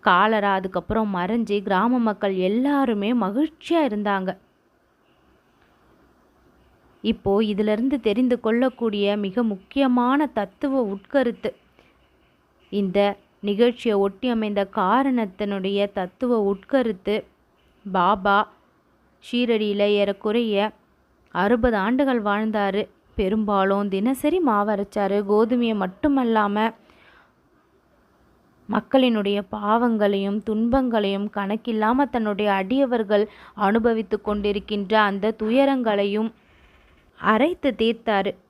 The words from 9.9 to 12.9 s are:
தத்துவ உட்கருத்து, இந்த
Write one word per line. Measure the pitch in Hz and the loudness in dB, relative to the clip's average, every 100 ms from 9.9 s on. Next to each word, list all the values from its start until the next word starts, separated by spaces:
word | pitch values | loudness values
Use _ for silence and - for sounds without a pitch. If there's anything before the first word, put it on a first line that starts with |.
| 247 247 285 302 | 2 2 0 0
தத்துவ | - 196 _ 285 269 | -4 -6 _ -2 -2
உட்கருத்து, | 220 196 - 277 240 226 - - _ _ _ _ _ _ _ _ _ _ _ | -2 -6 -2 0 0 -2 -10 -10 _ _ _ _ _ _ _ _ _ _ _
இந்த | 202 196 | -4 0